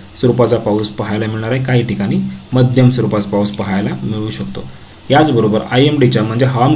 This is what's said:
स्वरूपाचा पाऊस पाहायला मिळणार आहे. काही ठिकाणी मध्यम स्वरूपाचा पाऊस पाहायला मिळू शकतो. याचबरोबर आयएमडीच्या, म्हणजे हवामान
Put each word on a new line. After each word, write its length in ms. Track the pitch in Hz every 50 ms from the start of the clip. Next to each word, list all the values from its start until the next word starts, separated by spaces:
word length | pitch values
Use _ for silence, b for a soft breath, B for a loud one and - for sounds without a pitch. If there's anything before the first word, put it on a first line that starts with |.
| B B B -
स्वरूपाचा 380 | - 120 117 123 120 107 120 110
पाऊस 320 | - 107 104 107 107 104
पाहायला 360 | - - 107 104 104 107 107
मिळणार 260 | 107 110 110 110 113
आहे. 120 | 127 131 131
काही 200 | 127 123 120 107
ठिकाणी 340 | 104 101 95 101 101 147 190 190 B B B B - 127
मध्यम 360 | 127 127 127 - 131 127 123
स्वरूपाचा 400 | 123 127 110 101 107 104 101 -
पाऊस 220 | 104 101 101 101
पाहायला 380 | - - 101 98 98 98 101 - - - -
मिळू 260 | 120 107 107 107 107
शकतो. 340 | 107 - 101 - - 98 - B B B B B B B B -
याचबरोबर 500 | 127 147 156 151 127 117 107 104 104 104 - -
आयएमडीच्या, 520 | 123 127 139 151 151 143 127 120 127 113 107
म्हणजे 220 | 110 113 120 131
हवामान 300 | 127 127 123 120 139 156